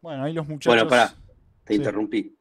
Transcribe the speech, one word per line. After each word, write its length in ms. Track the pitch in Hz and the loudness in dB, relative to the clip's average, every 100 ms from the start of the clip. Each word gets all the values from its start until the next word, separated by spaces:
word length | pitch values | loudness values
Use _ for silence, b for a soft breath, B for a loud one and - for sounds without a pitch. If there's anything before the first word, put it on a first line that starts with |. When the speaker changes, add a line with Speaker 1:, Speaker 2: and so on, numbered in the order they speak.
Speaker 1:
bueno, 220 | 165 139 | -12 -8
ahí 80 | 139 | -6
los 120 | 165 151 | -6 -8
muchachos 280 | 151 127 | -4 2
Speaker 2:
Bueno, 140 | 117 113 | 4 4
pará, 200 | 123 110 - - _ _ _ | 4 2 -2 -20 _ _ _
te 80 | _ | _
Speaker 1:
Sí. 40 | 104 | -2
Speaker 2:
interrumpí. 580 | 104 98 107 113 98 _ | -2 -4 -4 -4 -6 _